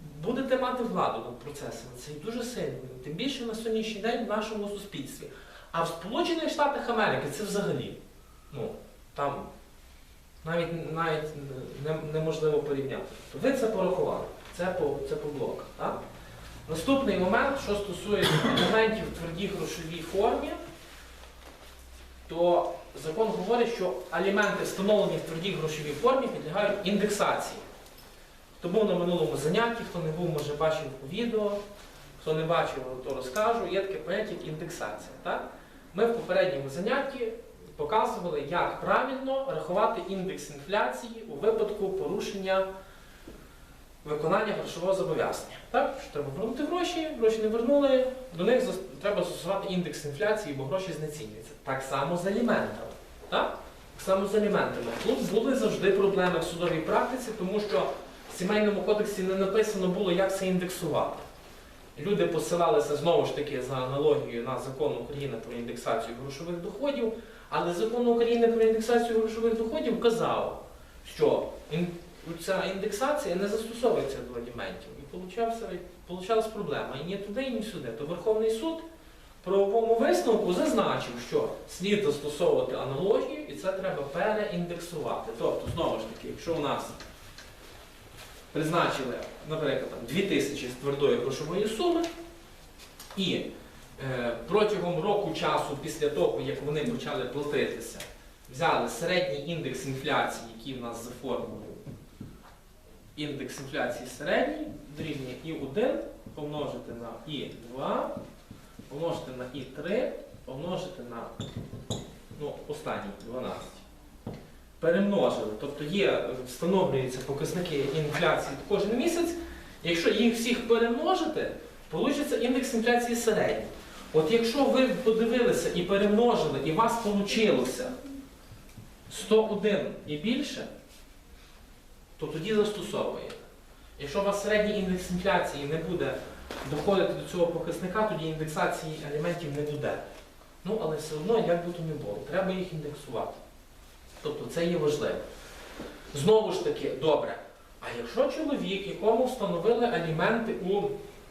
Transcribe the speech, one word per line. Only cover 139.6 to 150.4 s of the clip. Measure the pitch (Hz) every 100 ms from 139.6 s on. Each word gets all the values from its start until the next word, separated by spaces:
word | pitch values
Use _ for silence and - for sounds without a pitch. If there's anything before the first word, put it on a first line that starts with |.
буде. | 147 147 107 - - - - - - - 180
Ну, | 226
але | 233 151
все | - 151
одно, | 180 226 170
як | 170 175
би |
то | 170
не | 160
було, | 143 101 104 -
треба | 175 190
їх | 185 175
індексувати. | 156 143 - - 110 - - - - - - - - - -
Тобто | 151 - 120
це | 165 170
є | 165
важливо. | 147 - 104 - - - - - - - - - - 139
Знову | 160 220 190
ж | 180
таки, | 113 - 139 -
добре, | 156 143 - - - - - -
а | - 240
якщо | - 226 294
чоловік, | 302 285 269 180 196 -
якому | 160 202 254 254
встановили | - 190 170 208 240 240
аліменти | - 165 156 190 233